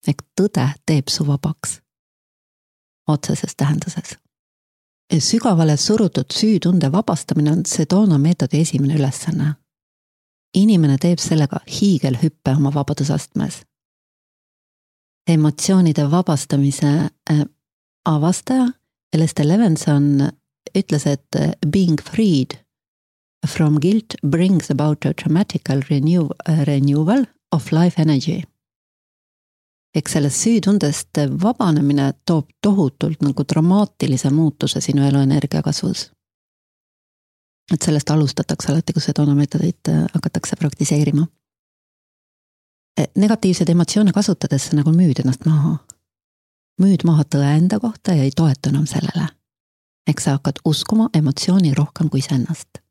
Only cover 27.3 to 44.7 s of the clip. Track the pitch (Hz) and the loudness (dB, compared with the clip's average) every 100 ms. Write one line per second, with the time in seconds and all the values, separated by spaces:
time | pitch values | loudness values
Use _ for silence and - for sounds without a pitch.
27.3 | _ _ 170 - 160 175 - 156 139 - | _ _ -4 0 2 2 2 2 0 -2
28.3 | - - _ _ _ _ _ _ _ _ | -6 -10 _ _ _ _ _ _ _ _
29.3 | _ _ _ _ _ _ - - 160 143 | _ _ _ _ _ _ -6 -2 -2 -2
30.3 | - 226 233 190 202 151 156 - - 143 | 0 0 2 2 0 0 -4 -6 -2 -2
31.3 | 143 196 254 202 151 143 143 139 - - | 0 -2 0 0 2 2 2 0 -2 -2
32.3 | 160 139 _ 208 196 143 _ 156 156 143 | -2 -2 _ 0 2 0 _ -6 -2 -2
33.3 | 139 139 156 165 196 202 _ 135 131 143 | -2 -2 0 2 2 0 _ -2 0 0
34.3 | 147 160 - - - - 143 139 139 135 | 2 0 0 -4 -4 -2 0 2 2 2
35.3 | 143 143 156 151 151 180 - - _ _ | 0 0 -2 -2 -4 -4 -6 -10 _ _
36.3 | _ _ _ _ _ _ _ _ _ _ | _ _ _ _ _ _ _ _ _ _
37.3 | _ _ _ _ 165 - 151 - 151 143 | _ _ _ _ -2 0 0 0 0 0
38.3 | - - 156 - 151 - 165 - - 147 | -2 -6 -4 -2 -2 -2 -4 -2 0 0
39.3 | 143 143 160 160 - - 156 - - 165 | 2 0 -2 -4 -4 -2 -2 0 -4 -4
40.3 | - - - 151 - 147 147 147 147 165 | -6 -6 -4 -4 -2 -2 0 2 0 -2
41.3 | _ _ _ _ _ _ _ _ _ _ | _ _ _ _ _ _ _ _ _ _
42.3 | _ _ _ _ _ _ - 143 - 208 | _ _ _ _ _ _ -4 -2 2 2
43.3 | 226 190 180 160 170 165 208 208 202 208 | 2 0 0 2 2 2 2 2 2 0
44.3 | 180 - 139 - | -2 -2 -2 0